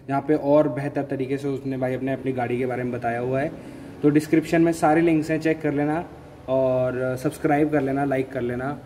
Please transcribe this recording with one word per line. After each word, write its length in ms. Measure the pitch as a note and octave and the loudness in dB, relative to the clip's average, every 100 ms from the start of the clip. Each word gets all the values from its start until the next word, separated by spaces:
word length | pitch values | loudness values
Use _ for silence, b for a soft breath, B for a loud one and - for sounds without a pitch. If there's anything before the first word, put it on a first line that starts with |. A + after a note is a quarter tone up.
| - | -4
जहाँ 120 | C#3 | -2
पे 140 | C3+ | 2
और 340 | D3+ C#3+ D3 D3 | 2 6 6 4
बेहतर 320 | C3+ C#3+ C#3+ | 0 -4 -4
तरीके 320 | C3+ C3+ B2+ C3+ | -4 -4 -2 -2
से 120 | C#3+ | -2
उसने 280 | C3+ C3+ C3 | -4 -4 -4
भाई 180 | B2+ | -2
अपने, 180 | B2+ C3 | -2 -2
अपनी 200 | C3 C3+ | -2 -2
गाड़ी 260 | B2 A#2+ A#2+ | -2 -2 -2
के 80 | B2+ | -2
बारे 160 | A#2+ | -2
में 100 | B2 | -4
बताया 280 | A#2+ A#2+ A#2 | -4 -4 -2
हुआ 200 | B2 C3 | -2 -2
है। 100 | D#3 - B B B B | -2 -6 B B B B
तो 80 | D3 | 4
description 520 | D3 - D#3+ D#3 E3+ | 4 4 0 2 4
में 100 | E3 | 4
सारे 260 | E3 E3 D#3 | 4 4 4
links 300 | E3 D#3 D3+ | 4 2 0
हैं, 100 | D#3 | -2
check 200 | D#3 D#3 | 0 0
कर 100 | D#3 | 0
लेना 320 | C#3+ D3 D#3 F3+ - - - - | 0 0 -2 -6 -14 -20 -16 -2
और 680 | C3 C3 B2+ B2+ B2 B2+ B2+ | 2 2 2 0 -2 -4 -2
subscribe 480 | D3+ - D#3 D3 D3+ | -4 -2 0 2 4
कर 80 | D3 | 2
लेना, 220 | C3+ C#3 | 0 0
like 260 | C#3+ C3+ C3+ | 0 0 -2
कर 80 | C3 | -4
लेना। 260 | A#2+ B2 C3+ C#3+ | -4 -4 -6 -8